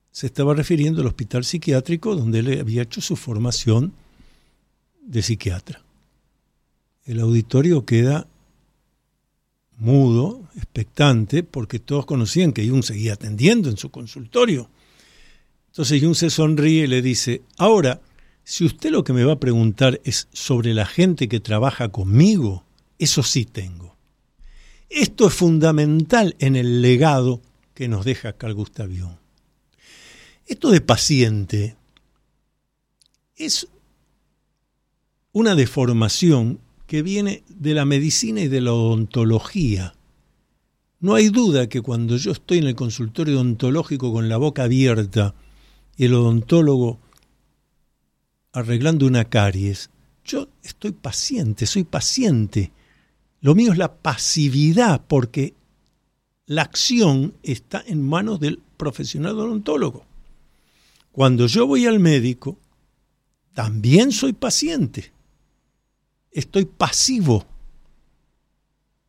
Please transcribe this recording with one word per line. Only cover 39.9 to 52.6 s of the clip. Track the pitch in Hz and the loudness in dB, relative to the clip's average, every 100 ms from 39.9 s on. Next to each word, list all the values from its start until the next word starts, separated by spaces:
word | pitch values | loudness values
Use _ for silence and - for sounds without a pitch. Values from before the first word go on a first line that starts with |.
| _ _ _ _ _ _ _ _ _ _ _ | _ _ _ _ _ _ _ _ _ _ _
No | 185 220 | 0 4
hay | 214 | 4
duda | 226 220 139 117 | 4 2 2 0
que | 127 | -4
cuando | 120 117 117 120 | -4 -4 -2 -2
yo | 190 | -2
estoy | 143 - 180 | -6 -2 0
en | 139 | 0
el | 120 | -2
consultorio | 120 117 113 139 156 135 | -6 -6 -8 -4 -2 0
odontológico | 123 113 127 156 - 143 127 | 0 0 -2 -2 -2 -4 -2
con | 113 113 | -2 -2
la | 113 | 0
boca | 151 139 | -2 -2
abierta | 120 131 131 110 101 107 101 - - _ _ _ _ - | 0 2 2 2 0 0 0 -2 -20 _ _ _ _ -2
y | 123 | 2
el | 123 | 4
odontólogo | 117 117 113 170 151 131 120 110 _ _ _ _ _ _ _ _ _ _ _ _ _ _ _ | 4 2 2 4 4 2 0 -4 _ _ _ _ _ _ _ _ _ _ _ _ _ _ _
arreglando | 127 117 117 151 160 135 | -8 -2 0 2 2 2
una | 123 | 2
caries, | 107 110 101 95 98 98 - _ _ _ - | 2 2 2 0 -4 -6 -12 _ _ _ -10
yo | 277 277 _ | -8 -8 _
estoy | - - 208 | -20 -12 -10
paciente, | - 131 - - 254 113 104 110 | -10 -10 -8 -6 -2 -2 -2 -2
soy | 196 175 | -2 -2
paciente. | - - - 233 123 104 107 | -4 -4 -2 0 2 0 -2